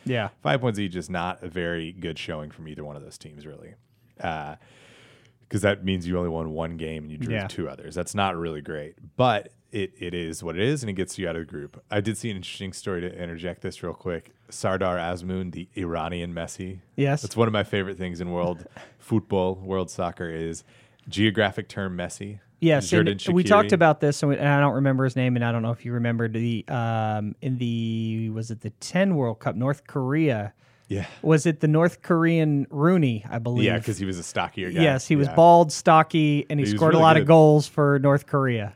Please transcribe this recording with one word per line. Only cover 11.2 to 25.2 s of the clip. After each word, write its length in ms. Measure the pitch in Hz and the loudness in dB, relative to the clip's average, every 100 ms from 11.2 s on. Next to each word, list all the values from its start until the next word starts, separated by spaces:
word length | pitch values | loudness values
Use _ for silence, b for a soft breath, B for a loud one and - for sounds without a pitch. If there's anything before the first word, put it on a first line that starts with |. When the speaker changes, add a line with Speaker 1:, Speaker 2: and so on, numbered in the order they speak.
| 90 | -6
Speaker 2:
out 80 | 82 | -6
of 60 | |
the 40 | 78 | -8
group. 340 | 78 71 - _ | -12 -14 -18 _
I 80 | 104 | -2
did 160 | 104 104 | -2 -4
see 140 | 117 | -6
an 60 | 95 | -8
interesting 360 | 90 - 98 | -10 -10 -12
story 300 | - - 92 | -10 -8 -6
to 200 | 90 90 | -6 -8
interject 380 | 87 82 87 85 | -10 -8 -8 -8
this 180 | 95 - | -10 -10
real 80 | 90 | -10
quick. 380 | - 92 82 - _ _ | -8 -8 -8 -10 _ _
Sardar 460 | - 107 95 95 90 | -6 -2 0 0 -2
Azmoun, 560 | 85 90 90 92 92 | -4 -6 -6 -6 -6
the 160 | 82 90 - | -10 -12 -8
Iranian 580 | 90 82 80 87 87 | -6 -4 -4 -6 -8
Messi. 460 | 85 82 - 92 95 - - | -8 -10 -10 -12 -12 -14 -4
Speaker 1:
Yes. 260 | 139 147 | -2 -2
Speaker 2:
That's 140 | - - | -4 0
one 100 | 113 | 2
of 60 | |
my 100 | 107 | 2
favorite 360 | 98 104 95 90 | 0 -2 -4 -6
things 220 | 92 85 | -8 -6
in 120 | 87 | -6
world 340 | 87 87 85 82 - | -2 -2 -4 -10 -20
<laughs> 160 | - _ | -20 _
football, 560 | - 110 - 98 92 | -2 -2 0 0 0
world 360 | 92 95 95 90 | -2 -4 -4 -4
soccer, 380 | - 90 85 87 | -4 -6 -6 -8
is 360 | 80 82 80 b b b b - | -6 -6 -8 b b b b -12
geographic 600 | - 110 104 104 98 101 | 0 0 2 0 0 -10
term 280 | - 95 90 | -8 -8 -6
Messi. 440 | 87 - 101 101 _ _ | -8 -10 -14 -16 _ _
Speaker 1:
Yes, 320 | 165 147 98 | 2 2 2
and 140 | - 170 | 2 2
Speaker 2:
Xherdan 240 | 202 - | 0 0
Speaker 1:
we 100 | 175 | 0
talked 240 | 185 208 208 | 4 4 6
Speaker 2:
Shaqiri. 20 | |
Speaker 1:
about 260 | 190 165 151 | 4 4 4
this, 220 | 147 143 | 0 0
and, 80 | 147 | 0
we, 80 | 139 | 2
and 100 | 143 | 2
I 120 | 143 | 4
don't 140 | 143 | 4
remember 300 | 123 139 131 | 2 2 2
his 100 | 131 | 0
name, 200 | 131 | 0